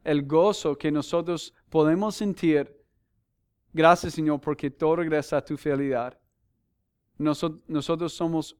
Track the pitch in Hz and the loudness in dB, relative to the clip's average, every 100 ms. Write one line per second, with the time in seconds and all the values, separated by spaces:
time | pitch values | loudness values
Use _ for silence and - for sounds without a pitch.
0 | - 147 139 160 202 202 156 143 156 147 | -2 -2 2 4 4 2 -2 -2 -2 -2
1 | - 170 165 165 - _ _ 160 151 165 | -2 -2 -2 -6 -8 _ _ 2 4 4
2 | 214 - 208 - 170 147 139 - _ _ | 0 -2 -4 0 2 2 0 -10 _ _
3 | _ _ _ _ _ _ _ 156 160 175 | _ _ _ _ _ _ _ 4 6 6
4 | 175 160 156 143 151 147 143 - 156 170 | 2 -2 -2 -2 -4 -6 -6 -2 0 0
5 | 165 151 139 147 - 147 151 139 139 123 | 0 -2 0 -4 -4 -6 -2 -2 -2 -4
6 | 123 - _ _ _ _ _ _ _ _ | -6 -12 _ _ _ _ _ _ _ _
7 | _ - 151 147 170 156 - 151 139 165 | _ -4 -4 -2 -4 -6 -8 -6 -4 -4
8 | 165 - 165 160 151 | -4 -4 -4 -4 -6